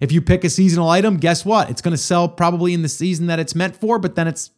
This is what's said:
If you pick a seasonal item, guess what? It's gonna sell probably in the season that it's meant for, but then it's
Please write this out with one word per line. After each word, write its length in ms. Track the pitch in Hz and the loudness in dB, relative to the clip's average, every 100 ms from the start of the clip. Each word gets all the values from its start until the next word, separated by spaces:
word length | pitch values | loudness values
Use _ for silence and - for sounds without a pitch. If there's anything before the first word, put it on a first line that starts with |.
If 120 | 135 | -2
you 100 | 165 | 0
pick 220 | - 180 | 2 2
a 60 | 131 | 2
seasonal 380 | - 190 170 165 | 2 2 4 2
item, 300 | 170 214 180 | 2 2 2
guess 260 | 170 165 | 0 0
what? 240 | 196 214 139 | 0 0 0
It's 120 | 120 | -4
gonna 140 | 175 156 | -4 -2
sell 320 | - 175 175 | 0 0 0
probably 440 | 175 170 175 180 | 0 0 0 0
in 100 | 170 | 0
the 60 | 156 | -2
season 380 | - 175 165 170 | -4 -4 -2 -2
that 120 | 165 | -2
it's 160 | 156 | -2
meant 220 | 165 185 - | -2 -4 -2
for, 220 | 220 233 | -2 -2
but 160 | 185 | -2
then 120 | - 165 | -2 -4
it's 240 | 160 - | -4 -12